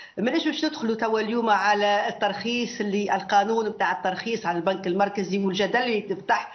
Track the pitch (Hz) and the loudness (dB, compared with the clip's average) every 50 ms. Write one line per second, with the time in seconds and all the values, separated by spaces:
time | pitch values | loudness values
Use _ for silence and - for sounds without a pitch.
0 | - - - - 196 247 285 330 320 311 - - - 311 302 - 226 220 226 220 | -18 -12 -6 -4 -2 0 0 0 0 0 -2 0 -2 -2 -2 -2 -2 -2 0 0
1 | 233 220 220 220 220 208 233 240 226 226 208 190 190 208 208 208 202 208 208 202 | 0 0 2 0 0 0 0 0 2 4 4 4 4 4 4 4 4 4 4 2
2 | 220 233 - - - 202 190 196 190 233 240 240 240 - - - 214 208 190 208 | 2 0 -2 0 -2 -2 -2 -2 -4 -2 -2 -2 -2 -4 -4 -4 -4 -2 0 0
3 | 208 190 - 196 - - 220 202 202 214 226 226 220 208 - - 196 170 185 - | 0 0 -2 -2 0 2 4 4 4 4 2 0 0 -2 -2 -2 0 -2 -2 -2
4 | - 190 185 185 - 233 233 - - 170 175 170 165 190 190 180 185 185 175 196 | -2 -2 -2 -4 -4 -4 -4 -4 -2 -2 -2 0 0 0 0 0 0 -2 0 2
5 | 202 202 202 - 190 170 185 202 196 190 180 196 202 185 196 240 254 247 226 208 | 0 0 0 -2 -4 -2 0 0 0 0 0 0 0 0 0 0 0 0 0 -2
6 | - - 190 175 - - 226 - - - | -2 -4 -6 -4 -2 -2 0 0 -2 -6